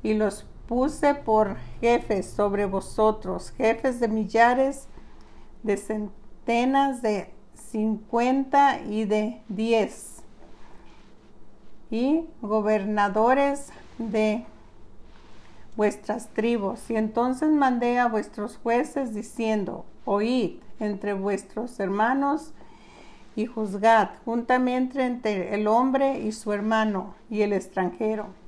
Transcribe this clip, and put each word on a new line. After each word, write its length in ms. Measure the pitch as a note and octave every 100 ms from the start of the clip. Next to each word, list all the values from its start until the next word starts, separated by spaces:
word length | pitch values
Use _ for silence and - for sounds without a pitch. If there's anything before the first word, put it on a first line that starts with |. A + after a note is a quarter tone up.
y 140 | G#3+ G#3+
los 320 | G#3+ G3 - - -
puse 460 | B3 C#4 - D4
por 440 | C#4+ - G#3+ G3+ - - -
jefes 480 | A#3 A#3+ - G#3 G#3
sobre 380 | - G#3 G3+ G3+
vosotros, 880 | F#3+ - - G#3+ G#3+ F#3 F3 -
jefes 480 | - A3+ A3+ C4+ A#3+
de 80 | A#3
millares, 800 | A3 G#3 A3+ A#3 B3 C4+ C#4 - - - - - - - -
de 160 | G#3 G3+
centenas, 1300 | - G#3+ G#3 - - - - A#3 B3+ C#4 C#4 B3+
de 280 | A#3 G#3 - - -
cincuenta 1300 | - - A3 A3 G#3+ - A#3 B3 C4+ C4+ C#4 C#4 -
y 260 | - G#3+ G#3+
de 380 | G#3+ G#3+ A#3+ -
diez, 760 | F#3+ A3+ A3+ G3+ - - - - - - - - - - - - - - - - - - - -
y 340 | A3 B3+ D#4+ E4 -
gobernadores 1300 | G#3 G#3+ G#3 G#3+ G3 G#3 G3+ G3+ A#3 C4+ C#4 C#4 - - - -
de 440 | A3+ G#3+ G#3+ A3 A#3+ - - - - - - - - - - - - -
vuestras 540 | G#3 G3+ - A3 -
tribus. 600 | - A3+ A#3 G3 A#3 -
Y 60 | A3
entonces 560 | A3 A#3+ B3 B3+ D#4
mandé 480 | D4+ C4 B3 A#3+ B3
a 80 | A#3+
vuestros 500 | A3 - - G#3 -
jueces, 560 | A#3 A#3+ D4+ C#4+ B3+
diciendo: 720 | G#3+ - - A3 G#3+ F#3+ - - -
"Oíd 580 | - G3+ A3 B3+ G3 - - -
entre 340 | G#3 G3+ G#3
vuestros 680 | G3 G3 G3 - - A#3+ -
hermanos 720 | G3 G3+ A3+ C4+ C#4+ D4+ - - - - - - - - - -
y 100 | A3
juzgad 640 | A3+ G#3+ G3 A3 A3+ G3 - -
juntamente 800 | A#3 A#3+ B3+ B3+ B3+ B3+ C4+ B3+
entre 480 | B3 G#3+ G3+ F3+
el 140 | G#3+ G#3
hombre 500 | A3+ C4 C4+ C#4 C4+
y 100 | A3
su 220 | A3 G#3+
hermano 600 | G#3 G#3+ A3 A3 G3 - - -
y 140 | G#3+
el 100 | G#3
extranjero. 760 | G3+ - - F3+ - G#3+ G#3+ G3 -